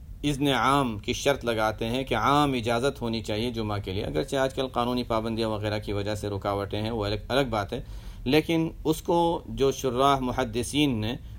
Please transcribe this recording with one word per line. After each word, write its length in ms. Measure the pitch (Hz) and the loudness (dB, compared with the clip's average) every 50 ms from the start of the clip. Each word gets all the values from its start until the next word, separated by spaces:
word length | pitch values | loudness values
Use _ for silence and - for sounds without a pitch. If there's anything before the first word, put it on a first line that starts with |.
| - - - - - | -14 -14 -12 -4 -2
اذن 240 | 147 143 127 147 | -2 0 2 2
عام 520 | 143 135 117 113 131 139 143 139 120 110 101 | 2 4 4 6 6 6 4 4 2 -2 -4
کی 140 | 95 120 127 | -4 -4 -4
شرط 320 | - - 147 135 - 117 | 2 2 2 2 2 0
لگاتے 440 | 117 117 110 110 110 107 - 117 113 | -2 0 2 2 0 0 0 -2 -2
ہیں 140 | 120 131 135 | -2 -2 0
کہ 120 | - 123 | 0 0
عام 380 | 110 107 127 143 147 147 143 131 | 2 4 4 6 6 4 4 2
اجازت 480 | 123 110 117 117 120 123 143 - - | 0 0 0 0 2 2 0 0 0
ہونی 200 | 120 117 113 113 | -4 -2 -2 -2
چاہیے 300 | 95 - 107 104 117 123 | -2 -2 -2 0 -2 -2
جمعہ 260 | 113 113 110 107 104 98 | -2 -2 -2 -2 -4 -4
کے 140 | 101 95 92 | -4 -4 -4
لیے، 100 | 101 - | -4 -4
اگرچہ 320 | - 143 151 143 - 139 | -2 -2 -2 -2 0 0
آج 180 | 135 135 131 - | 0 0 0 0
کل 140 | - 135 | -2 -4
قانونی 360 | 127 - 117 120 120 123 123 120 | -2 0 0 0 0 0 -2 0
پابندیاں 460 | - 117 110 110 113 113 110 113 110 | 0 0 0 0 0 -2 0 0 0
وغیرہ 300 | 110 104 104 107 104 107 | -2 -2 -2 -2 -2 -2
کی 140 | 101 - 101 | -4 -4 -4
وجہ 220 | 101 101 104 107 | -2 -2 -2 -4
سے 140 | 101 107 104 | -2 -4 -4
رکاوٹیں 520 | 101 98 95 101 101 101 101 95 - 104 | -4 -2 0 0 0 0 -2 -2 -4 -4
ہیں، 100 | 107 110 | -2 -2
وہ 140 | 120 110 101 | -2 -2 -2
الگ، 100 | 101 107 104 - | -2 -2 -4 -4
الگ 220 | - 117 139 143 123 | 0 2 2 2 2
بات 240 | 110 107 98 - 117 | 0 -2 -2 -2 -6
ہے، 100 | 135 - - - - - - - - - | -8 -8 -10 -14 -12 -12 -12 -14 -6 0
لیکن 460 | 123 139 156 156 - 165 160 160 165 - - - | 4 4 4 4 4 2 2 0 0 -4 -4 -2
اس 180 | 147 160 160 | -2 -2 -2
کو 400 | - - 175 170 170 170 170 - - | 0 0 2 4 4 2 0 -2 -6
جو 260 | - 113 113 135 135 | -8 -2 2 2 2
شراح 480 | 131 - - 131 117 123 135 139 139 131 | 2 0 -2 -2 2 4 4 4 4 2
محدثین 840 | 127 123 120 127 131 113 107 123 117 - - 143 151 143 123 107 | 0 -2 0 -2 -2 0 -2 -4 -4 0 2 2 2 2 2 0
نے 140 | 107 110 127 - - - - | -2 -4 -4 -6 -10 -14 -14